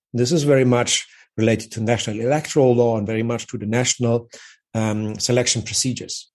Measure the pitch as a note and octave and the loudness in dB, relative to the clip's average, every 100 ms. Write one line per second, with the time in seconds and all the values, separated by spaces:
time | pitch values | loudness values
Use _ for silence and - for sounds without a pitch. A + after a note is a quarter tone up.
0 | _ A#2+ B2 E3 C#3+ C3+ B2+ A#2+ A#2+ - | _ -2 0 2 4 4 4 4 2 -2
1 | - - _ - A2 A2 - - A2 A#2+ | -4 -16 _ -2 0 0 -2 -6 -2 -2
2 | - G#2+ A#2 D3 D#3 D#3 C3 A#2+ A#2+ A2+ | -2 -4 -2 -2 0 2 4 4 2 2
3 | G2+ A2 A2+ A#2 - B2 G#2 A#2 B2+ - | -2 -2 -2 -4 -6 -10 -4 0 0 0
4 | A#2+ A#2 A#2 - - - _ A2+ A2 G#2+ | 0 0 -2 -18 -20 -20 _ -4 -2 -2
5 | G#2+ G#2+ - B2 B2 A#2+ - A2+ C3+ A#2 | -4 -4 0 2 2 -2 -4 -4 -4 -4
6 | F#2 - - | -8 -12 -10